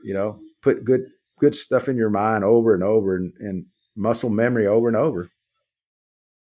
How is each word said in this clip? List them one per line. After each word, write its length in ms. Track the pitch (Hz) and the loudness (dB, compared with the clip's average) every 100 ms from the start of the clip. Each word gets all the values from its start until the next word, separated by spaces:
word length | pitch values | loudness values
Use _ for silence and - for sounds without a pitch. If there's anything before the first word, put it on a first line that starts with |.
you 120 | - 95 | -8 -6
know, 240 | 107 - - _ | -6 -8 -18 _
put 220 | 139 104 | 0 0
good, 180 | 110 127 131 _ _ _ | 0 -2 -2 _ _ _
good 160 | 147 | 0
stuff 340 | - - 127 139 | 0 -2 -2 -2
in 80 | 123 | -2
your 120 | 110 | 0
mind 340 | 101 107 110 | 0 0 0
over 300 | 98 117 117 | 2 4 4
and 100 | 95 | 2
over 320 | 95 110 98 92 | 2 0 0 -2
and, 180 | 90 - | -6 -10
and 260 | 104 92 - _ _ 107 | -10 -10 -12 _ _ -6
muscle 360 | 107 117 123 | -4 -2 -2
memory 340 | 104 120 120 101 | 0 0 2 2
over 220 | 113 117 | 2 2
and 100 | 110 | 0
over. 320 | 147 92 87 _ _ _ _ _ _ _ _ _ _ _ _ | 0 -4 -10 _ _ _ _ _ _ _ _ _ _ _ _